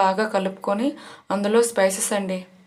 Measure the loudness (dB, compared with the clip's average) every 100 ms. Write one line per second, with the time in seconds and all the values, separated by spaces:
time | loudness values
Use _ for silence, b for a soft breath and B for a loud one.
0 | 2 2 0 0 -2 -4 -4 -2 -2 -4
1 | B B -6 -2 2 4 4 4 2 2
2 | -2 -2 -2 -6 -10 -20